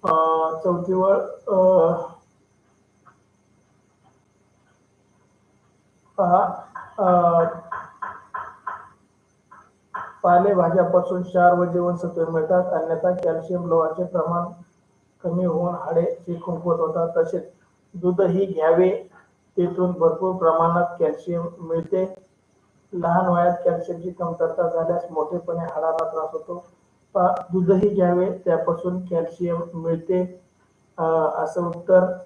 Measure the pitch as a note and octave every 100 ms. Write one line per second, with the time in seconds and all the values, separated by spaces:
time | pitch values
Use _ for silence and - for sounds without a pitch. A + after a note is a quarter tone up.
0 | - D#3+ D#3+ D#3+ D#3+ D#3+ F#3 E3+ F3 F#3
1 | F#3+ G3 - - - F#3+ F#3 F#3 E3 E3+
2 | - - _ _ _ _ _ _ _ _
3 | _ _ _ _ _ _ _ _ _ _
4 | _ _ _ _ _ _ _ _ _ _
5 | _ _ _ _ _ _ _ _ _ _
6 | _ - F3+ F3 - - - - - -
7 | F#3+ F3+ F3 E3+ E3 - - - - -
8 | - - - - - - - - - _
9 | _ _ _ _ _ - _ _ _ -
10 | - - F3+ F3 G3+ F#3 E3+ F3+ E3+ F3+
11 | F3 F3+ F3+ F#3 F3 F3 F3 F3+ F3 F3
12 | E3+ - D#3+ E3 D#3 F3+ F3+ D#3+ E3 D#3+
13 | F3+ F3+ F3 E3 D#3+ F3+ E3+ E3 D#3 E3
14 | F3 F3+ D#3+ F3 F3 - - _ _ _
15 | _ _ F3+ F3 F3+ D#3+ F3 F3 - E3
16 | E3+ - - E3+ - E3 F3 E3 D#3+ E3
17 | E3+ E3+ E3 F3+ D#3+ _ _ _ _ F3+
18 | F3+ F3+ F#3 F3 G3 D#3+ D#3+ E3 F#3 F#3+
19 | - - _ _ _ - F3 E3+ F3+ E3+
20 | E3 D#3+ F#3 F3+ E3 E3 E3+ E3+ F3 F3
21 | D#3+ D3 - E3+ E3+ - E3 E3 D#3+ F#3
22 | F#3+ - _ _ _ _ _ _ _ F3+
23 | E3 F3 F3+ F3 F3 F3 F3+ E3+ E3+ E3+
24 | F3 E3+ E3 E3+ E3 - E3 E3+ E3 F3
25 | E3+ D#3+ D3+ F3 E3+ E3+ E3 D#3 D#3+ D#3+
26 | D#3+ D#3+ D3+ D#3+ - F3 - _ _ _
27 | _ G3 F3+ F3+ - F3+ F3 F#3+ G#3 F#3+
28 | F3+ F3 F#3 F3+ - E3 - E3 F3+ F3+
29 | F3+ E3+ E3+ - F3 E3+ E3+ E3+ E3 E3
30 | E3 F3+ F3+ - _ _ _ _ _ -
31 | E3 E3 D#3+ - D#3 F3+ E3+ E3 - F#3
32 | F3+ -